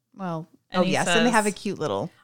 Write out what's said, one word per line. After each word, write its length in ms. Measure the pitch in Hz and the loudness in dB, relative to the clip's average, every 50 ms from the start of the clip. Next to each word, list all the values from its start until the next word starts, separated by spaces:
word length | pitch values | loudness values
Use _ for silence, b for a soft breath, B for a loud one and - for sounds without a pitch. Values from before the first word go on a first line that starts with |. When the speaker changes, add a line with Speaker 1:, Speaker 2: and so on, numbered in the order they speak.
| _ _ _ | _ _ _
Speaker 1:
Well, 320 | - 190 180 165 160 170 - _ _ _ _ | -10 -8 -6 -6 -8 -8 -12 _ _ _ _
Speaker 2:
And 120 | - 185 | 0 0
Speaker 1:
oh, 20 | 180 | 0
Speaker 2:
he 80 | 185 | 2
Speaker 1:
yes, 160 | 185 - 156 185 | 2 0 2 2
and 180 | 175 165 165 | 2 4 4
they 40 | 247 | 4
have 140 | 226 220 202 | 4 2 2
a 40 | 208 | 0
Speaker 2:
says, 100 | 185 - | -2 -4
Speaker 1:
cute 180 | - 196 175 - | -6 -6 -6 -4
little 320 | 156 139 98 98 - 180 _ _ | -4 -2 -2 -2 -4 -6 _ _